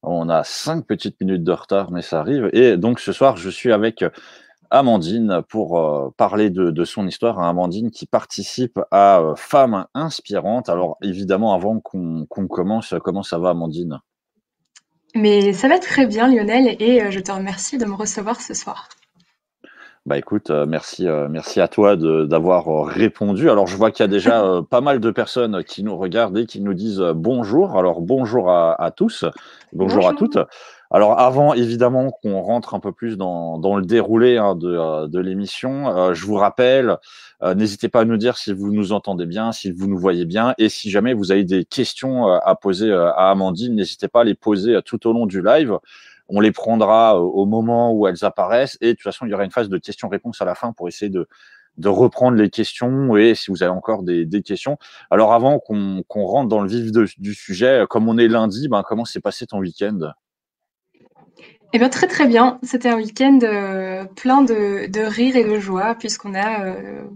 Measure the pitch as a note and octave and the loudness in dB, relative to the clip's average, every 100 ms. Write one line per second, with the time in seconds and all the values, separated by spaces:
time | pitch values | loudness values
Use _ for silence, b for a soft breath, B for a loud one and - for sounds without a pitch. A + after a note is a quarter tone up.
0 | D#2+ E2+ E2 E2 D2 - - E3 - G#2 | -4 -4 0 -2 -2 -8 -6 -6 -6 -6
1 | G#2 - F#2+ F#2 E2+ E2+ - G2 F#2 F2 | -6 -6 -4 -2 -2 -4 -2 -4 -2 -8
2 | - D#2+ D#2 C#3+ G#2 A2 B2+ F#2 G#2+ A#2+ | -6 -6 -2 -2 0 4 4 4 0 -2
3 | - - C3+ G2+ F#2 - B2 G#2+ A2 A2 | -6 2 2 2 -8 -4 0 2 0 -2
4 | - B B B B B _ C3 C3+ A2 | -6 B B B B B _ 2 4 2
5 | D#2+ A2+ A2 F2+ - A2 F2 E2+ D#2+ D2 | 0 -2 0 -2 -4 -6 -2 0 0 -2
6 | C#2 - G2+ G2+ G#2+ F2+ F2 D#2+ E2+ - | -6 -2 0 2 0 2 -2 0 -4 -4
7 | F#2+ - A#2 G2+ F2 F2 F2+ F#2 A#2 - | -8 -4 -4 -2 -2 -2 -2 -4 -6 -8
8 | - A2 - - G2 - B2 - - G2 | -4 -4 -4 -12 -10 -6 -6 -4 0 4
9 | G2+ F#2+ D#2+ D2+ - C#3+ C3 G2+ F#2 B2+ | 6 6 4 -4 0 2 4 0 -6 -8
10 | D#3+ - - G2+ E2 A#2+ A#2 F2 F2+ - | -8 -10 -6 -6 -2 -4 -2 -2 -2 -4
11 | G2+ F#2 F#2+ F#2+ A2 F#2+ G2 A2 - G2 | -8 -6 -2 0 2 0 0 -4 -6 -8
12 | E2+ D#2+ D2+ - F#2 - F2+ A2+ - F2 | -6 -6 -8 -8 -6 -4 -2 -2 -4 -6
13 | - F#2 G2 E2+ F2+ F2 E2 D#2 F2 C#2+ | -4 -6 -6 -2 -2 -2 -4 -6 -8 -10
14 | _ _ _ _ _ _ _ _ _ _ | _ _ _ _ _ _ _ _ _ _
15 | _ A#3 G#3+ G#3 G3+ F#3+ F#4 F4+ F4+ - | _ 0 4 6 4 2 2 2 2 2
16 | B3+ G#3 B3 B3 G#3 A#3 C4 - A3 B3 | 2 4 4 4 2 2 2 2 4 4
17 | G#3 G3 F#3+ G3 F#3+ F#3 - C#4 A3 G3 | 2 -4 -6 -6 -6 -8 -8 -4 -6 -6
18 | G#3+ - G3+ B3 - G3+ - - - _ | -8 -6 -6 -8 -8 -12 -10 -14 -16 _
19 | _ _ _ _ _ _ B B B B | _ _ _ _ _ _ B B B B
20 | - C#2+ - G#2+ - D2+ D2 D#2 - - | -6 -6 -4 -6 -2 -2 -2 -4 -8 -6
21 | D2+ D#2 C#2+ D#2 - - F2 - G2+ G2 | -4 -2 -4 -8 -6 -2 0 2 4 4
22 | D#2+ D#2+ D#2 D#2+ E2+ F2+ D#2+ D#2 D2 E2+ | 2 2 2 0 4 2 2 -2 -2 0
23 | G#2+ - G#2 G2 D#3 G#2+ F#2 F#2 A2 - | -2 0 -4 0 2 4 2 0 0 2
24 | G#2+ G2 F2+ A#2 G2 F2+ D#2+ B2 C#3+ C3+ | 0 2 2 2 2 0 0 0 2 0
25 | A2+ G#2+ G#2+ - A#2+ G2 E2 - G#2 F2 | 0 -2 -4 -2 -2 -2 -8 -8 -8 -6
26 | F#2 G2 A2+ F#2+ A#2 G2+ G2+ F2+ A2 G2 | -4 -2 0 -2 -4 -6 -4 -4 -4 -2
27 | F2+ E2 F2 B2+ G#2 C3 G3 G2 F2+ E2+ | -2 0 -2 -2 0 0 2 2 0 0
28 | E2+ C3 A#2 A#2+ F2+ F2+ E2 E2 E2 - | -2 -2 0 0 2 2 2 0 -4 -2
29 | A3+ - D#2+ - B B B - - G#2 | -4 -2 -6 -6 B B B -4 0 4
30 | F2+ C#4+ D4 - - B B B B - | 2 2 0 0 -4 B B B B 4
31 | G#2 A2 B2+ C3 D3 B2 A#2+ A#2 B2 B2+ | 4 6 4 4 2 2 0 2 2 2
32 | C3+ - A2 F#2+ F2+ A#2+ - G#2 G2+ - | -2 -4 -4 -4 -2 -4 -2 -8 -8 -8
33 | A#2 G#2 F#2 F2 E2 D#2+ F2 G2+ F2+ A#2 | -8 -6 -6 -6 -6 -4 -2 0 2 2
34 | G#2 A2+ B2 A#2+ G#2 F2+ F2 F2 D#2+ D#2 | 4 4 6 4 2 0 -2 -2 -2 -4
35 | D#2 F2 F#2 F#2+ G2+ - B2+ C3+ C#3 F2+ | -4 -4 -4 -6 -8 -8 -8 -4 -4 0
36 | F#2 E2+ F#2+ G#2 G2 - B2 C3 A#2+ E2+ | 0 0 -2 2 2 4 4 4 2 -2
37 | B B B B F2+ F#2 G#2+ G2+ G#2+ A#2+ | B B B B -2 0 -2 -2 -2 2
38 | A2+ A2+ A#2 B2 - F#2+ G2+ G#2+ G2 G2+ | 2 2 0 -2 -6 -6 -4 -2 -2 -4
39 | - F#2 E2+ F#2 A2+ A2 G2 F2 G2 F#2+ | -4 -6 -6 -4 -6 -6 -8 -6 -4 0
40 | F#2 F2 E2+ G2 A#2+ B2+ A2 - G#2+ G2 | 0 0 -2 -2 -2 2 0 0 -2 0
41 | A#2 A#2+ F#2 G2 F#2 F#2 E2+ - A#2 - | 0 -2 0 0 2 0 -2 -4 -4 -4
42 | C3 B2+ A2 F2+ - F#2 G2+ F2+ A2 F#2+ | -6 0 2 2 2 0 0 0 0 2
43 | E2+ E2 F#2 G2 F#2+ F2 B2 A2 F#2 - | 2 2 2 2 0 -4 -4 -4 -4 -6
44 | G2 A#2+ A#2 G2 - G#2 G#2 A2 - A2+ | 0 2 2 0 0 0 2 0 0 -4
45 | A#2 A#2 A2+ F#2 F#2 C#3+ C#3+ F#2+ b b | -2 0 -2 -2 2 2 2 -4 b b
46 | b b _ G2+ G#2+ - - A2+ G#2 A2 | b b _ 2 2 2 -2 0 4 6
47 | A2+ G2+ F2 G2 G2+ A2 A2+ A#2 A#2+ A2 | 6 4 2 0 0 0 0 0 2 2
48 | G2+ F2 G2+ - F#2 A#2 C3+ - A#2 A#2 | 0 0 -4 -2 0 0 0 -2 -2 0
49 | G2+ - A#2+ G2+ G2 B2 G#2+ F#2 - G#2 | -4 -8 -6 -4 -4 -4 -4 -4 -8 -12
50 | G#2 G2 A#2+ A2 F#2 F2+ - - F2 - | -8 -8 -8 -6 -6 -4 -8 -8 -12 -8
51 | G#2 F#2 E2 b b b b - F#2 G2 | -6 -6 -8 b b b b -6 -2 2
52 | B2 - B2+ A#2 G#2 - G#2+ - B2 C3+ | 2 4 2 4 2 0 -6 -4 -4 -2
53 | C#3 G#2 A2+ A2 - F2+ F2+ F#2 - G#2+ | 2 4 4 4 -2 -2 -2 -2 -4 -4
54 | F2+ E2+ E2 G2+ - G2 C3+ D3 B B | -2 -2 -2 -4 -4 -8 -6 -8 B B
55 | B F#2+ A2 A#2 C3 D3 - G#2 G2 F#2+ | B 4 6 4 4 2 -2 -4 -4 -6
56 | F2 G#2+ F#2+ A#2 B2+ A2 G2 A#2 A2+ A2 | -8 -6 -2 0 0 0 0 -4 0 2
57 | G#2 - G2 G#2 - F#2 B2 C3+ G#2 A#2+ | 2 -2 -12 -12 -10 0 4 4 2 0
58 | A2 A2+ A#2 A#2 A2 G2+ C#3+ G#2+ G2 G#2+ | 0 4 4 4 0 -2 -2 -2 -2 -6
59 | A#2 G#2 G2+ - A#2 G#2 F#2 - G2+ G#2 | -6 -6 -8 -8 -10 -8 -8 -4 -6 -4
60 | D2+ - _ _ _ _ _ _ _ _ | -8 -12 _ _ _ _ _ _ _ _
61 | _ _ _ _ b b _ A3+ B3+ - | _ _ _ _ b b _ 2 2 2
62 | F#4+ - C#4+ A#3 B3+ B3 B3+ B3 A#3+ A3+ | -2 2 4 6 4 2 -6 -2 0 0
63 | G#3+ - C4 C#4 A#3 G#3 G3 F#3+ F#3+ F#3+ | -4 0 6 6 4 -2 -4 -6 -6 -8
64 | F#3+ - B3+ C4+ C4 A3 G#3 G3 G3 G3+ | -12 -8 2 4 4 2 0 -2 -6 -4
65 | A3 G#3+ B3+ B3+ A3 G#3+ G3 F#3 G#3 A#3 | -4 0 2 2 2 0 -2 -2 -2 -4
66 | A3+ - G3+ F#3+ G#3 A3 F#3+ F#3+ G3 G3+ | -8 -10 -8 -4 -4 -4 -6 -8 -12 -14
67 | G#3 | -16